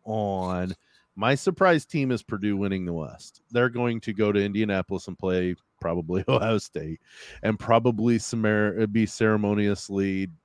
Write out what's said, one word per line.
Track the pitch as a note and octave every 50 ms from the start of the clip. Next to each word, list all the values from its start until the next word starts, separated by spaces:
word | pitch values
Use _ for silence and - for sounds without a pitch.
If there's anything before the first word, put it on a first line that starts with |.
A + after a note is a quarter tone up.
| _
on." | A2 A2 G#2+ G#2 G2+ G2 F#2+ F#2 F2+ F#2 F2+ F2+ F#2 F2+ _ _ _ _ _ _ _ _
My | - G#2 A#2+ C#3+
surprise | C#3+ - F#3+ F3 - G3 F#3 F3 D#3 -
team | _ - D#3 C#3 C3
is | B2 A2 -
Purdue | - - G#2 F#2+ G#2 G2+ G2
winning | G2+ G2 G2 F#2+ F#2
the | F2 E2+
West. | E2 D#2 C2+ - - - - _ - _ _
They're | A#2 A#2+ B2 B2
going | A#2 A#2+ A#2+ A#2+ A#2 A2+
to | - - G#2+
go | F#2+ G#2+ G#2
to | G#2 G2+ G2+
Indianapolis | G2+ G2 G#2+ A2 G#2 G2+ F#2+ F2+ - G2 F2+ - -
and | F2+ -
play | - F#2+ F#2 F#2 F2+ F2+ F2+ - _ _ _ _
probably | - E2+ E2+ F2 E2 D#2 F2 F#2+ F#2+
<laughs> | -
Ohio | C3 B2 - A2+ A2+ G#2
State | - - _ - D2+ D#2 D#2+ - _ _ - - - - - - -
and | A2 A2 G#2
probably | - - A#2 A#2 A2+ B2 A#2+ G#2+ A2+ A#2+ A#2 A2+
cemer-, | - - - A2+ A2 G#2+ G#2+ G#2+ G#2+ G#2 F2+ G2+ A2+ G#2+
be | G#2 A2+ A2
ceremoniously | G2+ - - A2+ A2 A2 G#2+ G#2 G2+ G#2 G#2 G#2 G2+ G2+ G2 - - G2+ G2 G2 G2 F#2+ F#2+ F#2+ F#2 E2 D#2